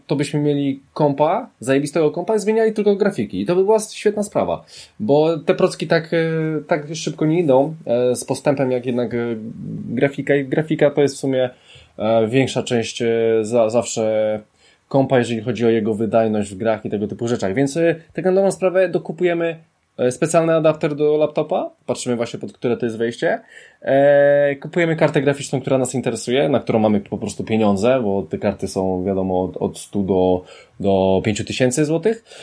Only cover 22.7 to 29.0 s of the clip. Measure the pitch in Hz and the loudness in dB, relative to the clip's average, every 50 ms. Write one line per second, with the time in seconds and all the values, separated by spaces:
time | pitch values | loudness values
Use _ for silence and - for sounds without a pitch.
22.7 | 117 110 120 117 110 110 117 117 120 - - 170 - 262 - _ - - - - | -2 -2 -2 -4 -4 -2 -4 -4 -4 -2 -2 -2 -2 -2 -6 _ -20 -20 -20 -20
23.7 | _ _ - - 131 139 139 143 143 143 143 143 143 143 143 143 139 139 - 151 | _ _ -2 2 4 4 6 6 6 6 6 6 6 4 4 2 0 -2 -6 -6
24.7 | - 180 170 165 160 160 - 151 151 156 135 143 139 - - - - 131 127 - | -2 0 0 2 2 2 2 2 2 2 2 2 0 0 -2 -4 -4 -4 -2 0
25.7 | 135 131 127 123 - 131 123 127 113 107 - - 120 135 151 156 135 113 - - | 0 0 0 0 -2 -4 -2 -2 -4 -4 -2 0 0 2 2 2 2 0 0 2
26.7 | 113 113 107 110 104 101 98 - - 101 - 104 - - 98 - 113 110 110 104 | 2 2 4 4 2 0 -2 -4 -8 -6 -6 -6 -8 -6 -4 -2 0 2 2 2
27.7 | 101 95 101 120 131 135 117 101 98 98 95 - - 95 104 104 98 - - 95 | 2 2 2 2 2 2 2 0 -2 -2 -4 -4 -6 -4 -2 -4 -4 -4 -6 -6
28.7 | - 98 95 95 95 90 | -4 -2 -2 -2 -2 -2